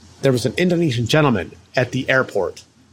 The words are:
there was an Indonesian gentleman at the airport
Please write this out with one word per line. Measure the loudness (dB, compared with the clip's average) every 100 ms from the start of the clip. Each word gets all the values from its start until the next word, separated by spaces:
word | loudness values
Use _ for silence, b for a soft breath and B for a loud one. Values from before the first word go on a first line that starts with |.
| -20 -2
there | 0
was | 0
an | -2 -2
Indonesian | 0 0 0 -2 0
gentleman | 2 4 2 -2 -12 -6
at | -2 -2
the | -2 0
airport | 0 0 -2 -4 -6 -18 _ _